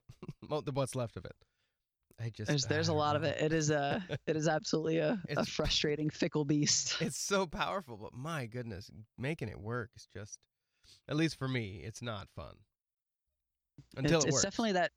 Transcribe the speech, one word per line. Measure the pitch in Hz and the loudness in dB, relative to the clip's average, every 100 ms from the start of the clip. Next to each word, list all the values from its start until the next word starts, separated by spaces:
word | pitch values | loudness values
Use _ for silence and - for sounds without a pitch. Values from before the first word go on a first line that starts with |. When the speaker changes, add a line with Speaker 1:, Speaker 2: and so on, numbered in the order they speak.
| - - | -14 -16
Speaker 1:
<laughs> | - - | -14 -12
Mo-, | - 147 | -4 -4
the, | 123 | -2
what's | 135 131 | 0 0
left | 127 117 - | 0 -4 -6
of | |
it. | - - _ _ _ _ _ _ _ - | -12 -14 _ _ _ _ _ _ _ -8
I | 113 | -8
just, | 107 107 | -4 0
Speaker 2:
There's, | 147 135 | 0 2
there's | 151 165 | 2 4
Speaker 1:
I | |
Speaker 2:
a | |
Speaker 1:
don't | 151 | 4
Speaker 2:
lot | 147 147 | 4 4
of | |
Speaker 1:
know. | 156 | 2
Speaker 2:
it. | - | 2
It | 151 | 2
is | 160 151 | 4 4
a, | 151 143 196 185 143 | 4 4 0 -2 -6
Speaker 1:
<laughs> | - | -2
Speaker 2:
it | 156 | 2
is | 160 | 4
absolutely | 156 - 165 160 160 | 2 2 0 2 2
a, | 156 | 2
a | 214 - 143 | 0 -2 -2
Speaker 1:
It's | - | 0
Speaker 2:
frustrating, | - 156 - 156 147 151 | 0 2 2 2 0 -2
fickle | - 175 151 | 0 0 2
beast. | 147 147 147 - - - | 2 4 4 2 0 -2
Speaker 1:
It's | 160 - | -2 -4
so | - 196 175 | 0 0 0
powerful, | 202 151 190 139 104 | -2 -2 -4 -6 -12
but | 104 | -12
my | 123 151 160 117 | -10 -6 -6 -6
goodness, | 123 117 98 - 85 107 - | -6 -8 -10 -12 -18 -16 -6
making | 131 165 113 | -4 -4 -6
it | 58 | -8
work | 104 120 101 - | -6 -6 -6 -12
is | - | -16
just, | 95 107 - _ _ _ _ - - - | -14 -14 -16 _ _ _ _ -20 -16 -4
at | 147 | 0
least | 160 - | 0 -2
for | 131 | -4
me, | 127 101 90 | -4 -4 -8
it's | 87 - | -10 -8
not | 120 101 - - | -8 -8 -10 -14
fun. | 62 50 _ _ _ _ _ _ _ _ _ _ _ - - - | -14 -16 _ _ _ _ _ _ _ _ _ _ _ -20 -14 -2
Until | 147 160 | 4 6
Speaker 2:
It's, | |
Speaker 1:
it | 143 | 6
Speaker 2:
it's | 156 | 4
Speaker 1:
works. | |
Speaker 2:
definitely | 196 - 226 | 2 2 2
that, | 185 160 | 4 2